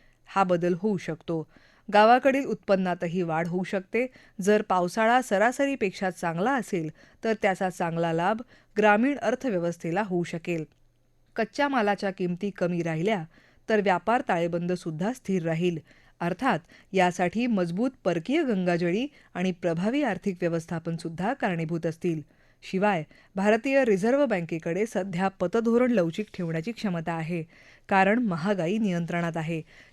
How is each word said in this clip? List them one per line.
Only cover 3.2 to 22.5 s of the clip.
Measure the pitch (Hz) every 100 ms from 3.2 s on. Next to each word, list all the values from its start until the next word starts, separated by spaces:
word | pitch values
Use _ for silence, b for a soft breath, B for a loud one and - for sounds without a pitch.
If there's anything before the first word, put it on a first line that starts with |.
वाढ | 170 160 170
होऊ | 180
शकते. | 185 202 185 226 254 b b b
जर | 190 214
पावसाळा | 214 185 180 196 226 247
सरासरीपेक्षा | 247 196 220 254 277 277 202 - 190
चांगला | 180 175 165 208
असेल, | 277 208 190 160 - b b
तर | 226 214
त्याचा | 208 185 190
चांगला | 180 175 165 170
लाभ | 165 175 220 240 b b -
ग्रामीण | 214 208 254 285
अर्थव्यवस्थेला | 208 254 262 185 170 170 170 170
होऊ | 214 180
शकेल. | 175 170 170 170 151 _ _ _ _ _ _ -
कच्च्या | 220 - 285
मालाच्या | 269 208 202 202
किमती | 190 180 175 208
कमी | 190 175 175
राहिल्या, | 170 160 180 214 160 b b b -
तर | 214
व्यापार | 196 175 - 240 -
ताळेबंदसुद्धा | 185 170 170 175 180 - 156 190
स्थिर | 254 - 190
राहील. | 165 160 180 170 - b b b
अर्थात, | 175 - 262 175 - b b
यासाठी | 190 180 170 180 202 247
मजबूत | 214 175 175 254 -
परकीय | 190 170 165 294
गंगाजळी | 285 202 180 175 175 185 285 b b
आणि | - 185
प्रभावी | 175 180 165 196 277
आर्थिक | 285 175 - 175
व्यवस्थापनसुद्धा | 175 165 165 170 165 165 165 165 190
कारणीभूत | 277 226 170 160 170 170
असतील. | 156 180 160 147 b b